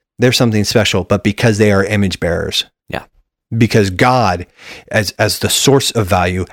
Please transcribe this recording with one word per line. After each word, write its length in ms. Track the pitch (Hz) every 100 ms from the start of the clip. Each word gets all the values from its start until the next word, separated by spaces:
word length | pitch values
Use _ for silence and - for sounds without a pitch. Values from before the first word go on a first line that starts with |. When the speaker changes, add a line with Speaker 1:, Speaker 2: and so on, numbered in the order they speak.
| _ -
Speaker 1:
they're 140 | 123
something 320 | 120 123 107
special, 400 | 98 120 101 98
but 180 | 87 101
because 360 | 107 - 120 104
they 120 | 107
are 140 | 98
image 340 | 98 104 98 -
bearers. 460 | 90 82 - - - _ -
Speaker 2:
Yeah. 160 | - - _ _ _ - 117
Speaker 1:
Because 340 | 117 117 98
God, 560 | 90 127 127 107 90 87 _ - - -
as, 220 | 110 101
as 260 | - 107 -
the 120 | 104
source 400 | - - 135 -
of 140 | 117 92
value, 400 | 92 90 92 92